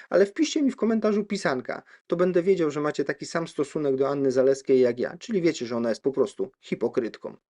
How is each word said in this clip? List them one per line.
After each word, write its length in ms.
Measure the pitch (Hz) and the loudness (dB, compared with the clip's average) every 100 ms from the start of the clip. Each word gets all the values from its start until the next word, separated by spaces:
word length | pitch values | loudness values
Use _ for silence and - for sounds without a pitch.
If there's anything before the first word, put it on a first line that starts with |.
| - | -2
ale 160 | 180 196 | 2 2
wpiszcie 380 | - 302 320 | 2 -2 0
mi 80 | 277 | 0
w 40 | - | 0
komentarzu 500 | 214 226 214 208 208 | 0 0 0 0 -2
pisanka, 580 | 196 170 127 - - - - _ | -4 -2 -4 -6 -10 -14 -20 _
to 80 | 170 | 0
będę 280 | 180 175 | 2 2
wiedział, 280 | 175 185 156 | 2 2 2
że 100 | 147 | 0
macie 220 | 147 147 | -2 -2
taki 220 | 143 147 143 | -4 -6 -6
sam 220 | 170 160 | -6 -6
stosunek 480 | - 143 160 147 131 | -4 -4 -2 -2 0
do 140 | 135 | 0
Anny 220 | 143 135 | 2 2
Zalewskiej 480 | 127 131 135 - 131 | 4 4 2 2 4
jak 200 | 123 120 | 4 2
ja, 180 | 76 - | -4 -6
czyli 240 | - 208 | -6 0
wiecie, 240 | 165 - 117 | 0 -2 -4
że 120 | 117 | -4
ona 120 | 117 | -2
jest 120 | 107 | -2
po 100 | 139 | -2
prostu 400 | 135 110 - 95 - | 0 -2 -2 -8 -8
hipokrytką 760 | - - 117 - 110 - - - _ | -8 -4 -2 -2 -4 -8 -14 -16 _